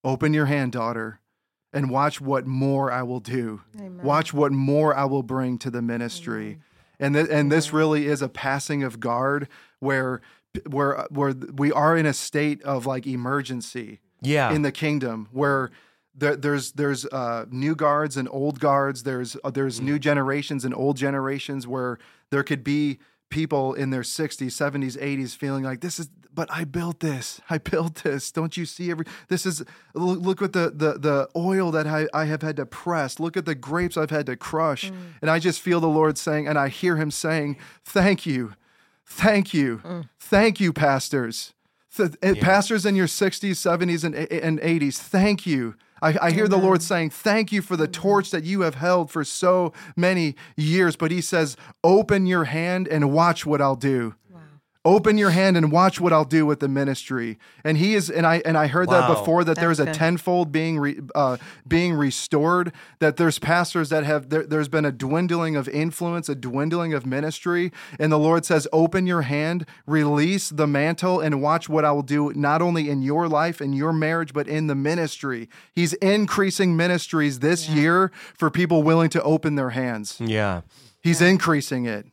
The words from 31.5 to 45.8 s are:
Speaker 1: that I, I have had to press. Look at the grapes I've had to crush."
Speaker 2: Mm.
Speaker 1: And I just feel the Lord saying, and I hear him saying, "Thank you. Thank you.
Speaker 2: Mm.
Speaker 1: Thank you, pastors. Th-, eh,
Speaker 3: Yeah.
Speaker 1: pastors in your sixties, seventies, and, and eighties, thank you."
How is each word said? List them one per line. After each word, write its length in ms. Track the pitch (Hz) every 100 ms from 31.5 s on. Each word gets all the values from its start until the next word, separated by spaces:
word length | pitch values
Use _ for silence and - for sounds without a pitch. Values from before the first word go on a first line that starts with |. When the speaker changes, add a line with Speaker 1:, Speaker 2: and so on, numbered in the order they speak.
| 190 175
Speaker 1:
that 140 | 156 151
I, 200 | 156 156
I 100 | 151 156
have 140 | 151
had 160 | 156 151
to 80 | 135
press. 520 | - 175 170 135 -
Look 160 | 165 185
at 80 |
the 100 | 160 139
grapes 420 | 123 165 175 170
I've 120 | 156
had 140 | 151 139
to 100 | 127
crush." 540 | - 156 160 135 190
Speaker 2:
Mm. 40 | 185 175 156
Speaker 1:
And 100 | 156
I 80 | 165
just 220 | 175 165
feel 200 | 180 170
the 80 | 165
Lord 280 | 156 156 147
saying, 320 | - 151 147
and 80 | 151
I 100 | 139
hear 280 | - 180 160
him 140 | 151
saying, 460 | - 165 160 147 139 - -
"Thank 400 | - 202 190 190
you. 280 | 170 131 113 - _ _ _ _
Thank 480 | _ - 214 208 170
you. 280 | 156 135 113
Speaker 2:
Mm. 240 | 165 175 147 _
Speaker 1:
Thank 420 | - 202 226 190
you, 120 | 185
pastors. 800 | 151 151 135 - 139 117 113 - _ _ _ _
Th-, 160 | - 185 -
eh, 100 | 190 180
Speaker 3:
Yeah. 60 |
Speaker 1:
pastors 440 | 175 196 196 220 202
in 80 | 196
your 100 | 170
sixties, 520 | - 196 - 202 175
seventies, 440 | 180 170 180 170
and, 100 | 165
and 460 | 143 156 165 165 156
eighties, 360 | 165 165 143 -
thank 480 | - 190 202 208 175
you." 280 | 139 117 -